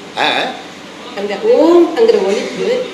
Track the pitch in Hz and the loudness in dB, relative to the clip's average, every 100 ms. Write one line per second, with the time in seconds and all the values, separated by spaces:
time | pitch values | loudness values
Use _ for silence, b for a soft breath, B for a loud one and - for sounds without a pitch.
0 | - - 143 127 247 - - - - - | -12 -4 -2 -2 -4 -8 -14 -18 -18 -18
1 | - 202 202 196 214 269 320 349 320 247 | -14 -8 -6 -2 2 4 6 6 4 4
2 | 226 214 190 220 - 185 190 254 - | 4 4 2 -2 -4 -4 -2 -2 -4